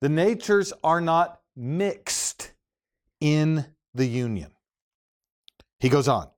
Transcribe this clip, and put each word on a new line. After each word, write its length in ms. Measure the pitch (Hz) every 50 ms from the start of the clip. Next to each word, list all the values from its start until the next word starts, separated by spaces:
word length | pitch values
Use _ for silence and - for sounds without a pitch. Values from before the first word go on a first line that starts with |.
The 80 | 135 143
natures 640 | 151 160 175 214 233 - - - 208 202 190 196 - - -
are 180 | 160 165 170
not 400 | 170 165 165 165 175 165 - - _ _ _
mixed 960 | 131 120 127 151 175 202 202 - - - - - - - - - - - - - _ _ _ _ _ _ _ _ _ _ _ _ _
in 520 | 151 147 151 151 151 156 160 151 139 - _ _ _ _ -
the 100 | 123 131
union. 500 | 123 117 127 123 117 110 92 78 73 - _ _ _ _ _ _ _ _ _ _ _ _ _ _ _ _ _ _ _ _ _ _ _ _ _
He 100 | - 127
goes 200 | 139 143 127 135
on. 220 | 127 101 76 - _